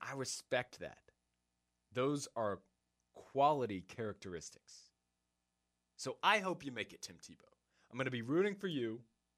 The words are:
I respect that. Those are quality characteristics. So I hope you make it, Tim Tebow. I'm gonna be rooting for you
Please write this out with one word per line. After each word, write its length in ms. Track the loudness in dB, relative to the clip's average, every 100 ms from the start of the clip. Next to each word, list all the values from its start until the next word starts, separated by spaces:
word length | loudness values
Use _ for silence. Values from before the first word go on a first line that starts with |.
I 120 | -8 -6
respect 640 | -6 -6 0 0 0 -6
that. 320 | -12 -12 _ _ _ _ _ _ _ _ _
Those 340 | 0 0 0 -2 0
are 240 | 0 0 -6 _ _ _ _
quality 680 | -20 -4 4 6 6 2 -2
characteristics. 1080 | -6 -6 -6 -6 -8 -8 -10 -16 -20 -20 -20 _ _ _ _ _ _ _ _ _ _ -10
So 220 | -8 0
I 180 | 4 6
hope 260 | 4 -2 -4
you 80 |
make 180 | -4 -6
it, 100 | -8
Tim 160 | -14 -14
Tebow. 300 | -18 -20 -20 _ _ _ -8
I'm 80 | -2
gonna 140 | 0
be 100 | 0
rooting 340 | 2 4 4 2
for 120 | -2
you 380 | 0 0 -2 -10 _ _